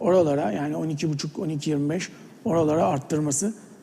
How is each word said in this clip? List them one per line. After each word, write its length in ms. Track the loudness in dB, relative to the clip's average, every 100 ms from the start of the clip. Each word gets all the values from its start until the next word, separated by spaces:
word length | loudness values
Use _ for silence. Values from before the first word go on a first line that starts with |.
oralara, 520 | 4 4 6 2 0
yani 240 | -2 -2 -4
on 120 | -4
iki 220 | -2 -2
buçuk, 280 | -2 -4 -6
on 100 | -4
iki 220 | -4 -2
yirmi 200 | 0 0
beş 180 | -2 -4 -12 -20 -8
oralara 400 | 0 2 4 4 2
arttırması 680 | 0 -2 -2 0 0 -2 -6 -14 -20